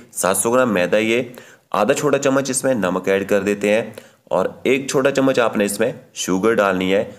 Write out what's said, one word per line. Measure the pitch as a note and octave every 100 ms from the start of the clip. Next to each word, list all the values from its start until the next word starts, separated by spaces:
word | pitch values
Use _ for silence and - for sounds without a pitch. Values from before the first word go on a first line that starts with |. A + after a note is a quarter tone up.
| -
सात | - F2+ F#2+
सौ | A#2
ग्राम | B2 B2+
मैदा, | F#2 F2 G#2
ये | A2 A#2 B2 - - - _
आधा | G2 G#2+
छोटा | C#3 C#3+ C#3
चम्मच | C#3 C3+ C3+
इसमें | B2 C3+ B2
नमक | F#2 F2+ G2
ऐड | G2 F#2+
कर | G#2
देते | G2 G2+ G#2
हैं | G#2+ A2+ - - _ _
और | F2 F#2+ - A2
एक | C3+ C#3
छोटा | D3 C#3
चम्मच | C3+ C3+ B2+
आपने | A2+ A2
इसमें | G2+ G#2 A#2+ - - -
शुगर | - F#2 A2
डालनी | A2+ G2 F#2 F#2
है। | G2 A2+